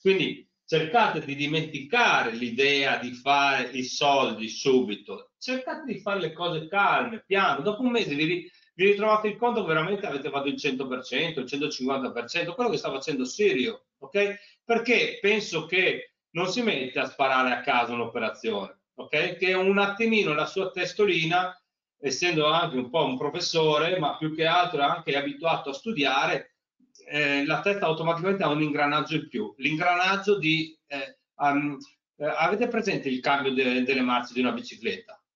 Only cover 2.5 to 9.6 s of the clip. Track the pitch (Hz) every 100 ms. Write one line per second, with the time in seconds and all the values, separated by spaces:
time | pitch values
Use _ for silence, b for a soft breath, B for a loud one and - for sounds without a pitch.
2.5 | 117 139 139 135 120 120 123 139 143 139
3.5 | 131 123 131 127 - 143 139 117 107 110
4.5 | - 139 127 104 98 - 95 - _ -
5.5 | 254 320 311 269 185 202 196 160 156 175
6.5 | 160 160 196 190 - 117 113 - 196 190
7.5 | - - 208 254 233 160 143 160 175 -
8.5 | B B - 196 202 214 214 214 - 240
9.5 | 226